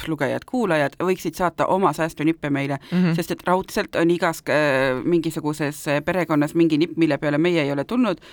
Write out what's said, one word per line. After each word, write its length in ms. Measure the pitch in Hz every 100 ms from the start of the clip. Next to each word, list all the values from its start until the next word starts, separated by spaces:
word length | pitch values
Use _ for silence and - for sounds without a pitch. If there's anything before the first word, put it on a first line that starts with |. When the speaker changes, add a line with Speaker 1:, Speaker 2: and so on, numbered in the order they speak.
| -
Speaker 1:
lugejad, 380 | 151 131 120 -
kuulajad 480 | 254 214 156 139 -
võiksid 320 | 180 185 175 -
saata 320 | 180 - -
oma 240 | 185 185
säästunippe 580 | 151 160 - 156 165 147
meile, 300 | 139 139 139 -
Speaker 2:
Mhm. 180 | 175 180 170
Speaker 1:
sest 160 | 170
et 120 | 180 -
raudselt 520 | 185 190 - 190 -
on 100 | 170
igas, 300 | 175 180 160 -
äh, 560 | 139 151 135 135 127
mingisuguses, 800 | 151 170 160 160 147 156 147 147 -
äh, 120 | 143
perekonnas 540 | 143 185 156 151 147 165
mingi 220 | 165 151
nipp, 180 | 175 -
mille 200 | 160 139
peale 200 | 151 147
meie 240 | 175 170
ei 100 | 143
ole 120 | 143
tulnud, 360 | 139 247 240 165 -